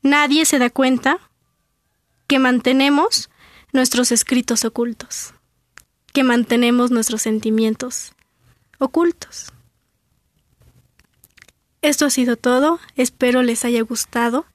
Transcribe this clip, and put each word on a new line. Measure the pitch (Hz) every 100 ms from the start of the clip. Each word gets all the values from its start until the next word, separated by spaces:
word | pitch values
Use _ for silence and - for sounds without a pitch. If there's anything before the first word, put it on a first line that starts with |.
Nadie | 269 294 294 294 311
se | 285
da | 240
cuenta | - 262 254 262 339 _ _ _ _ _ _ _ _ _ _ -
que | 269
mantenemos | 254 254 254 269 277 285 403 - - _ - - _
nuestros | 262 254 240 247
escritos | 233 - 247 233 233
ocultos, | 226 - 240 220 - - - _ _ _ _ - _ _ _
que | 277
mantenemos | 262 240 233 240 240 247 247
nuestros | 240 220 220
sentimientos | 226 220 220 220 220 220 247 - - _ _ _ _ _ _ _
ocultos. | 262 320 339 - - - - - _ _ _ _ _ _ _ _ _ _ _ _ _ _ _ _ _ _ - _ _ _
Esto | 302 285 294
ha |
sido | 262 247 233
todo. | 247 254 302 339 - -
Espero | 254 _ 247 254
les | 247 226 240
haya | 233
gustado. | 226 233 - 240 233 247 -